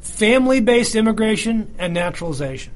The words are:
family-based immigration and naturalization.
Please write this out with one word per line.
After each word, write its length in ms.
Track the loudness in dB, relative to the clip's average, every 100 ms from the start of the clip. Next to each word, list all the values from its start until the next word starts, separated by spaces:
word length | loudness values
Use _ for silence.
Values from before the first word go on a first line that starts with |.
family-based 920 | -12 -2 2 4 4 2 4 4 2 2
immigration 760 | 2 2 0 0 0 -2 -4 -6
and 160 | -4
naturalization. 800 | -2 -4 -4 -8 -6 -6 -8 -12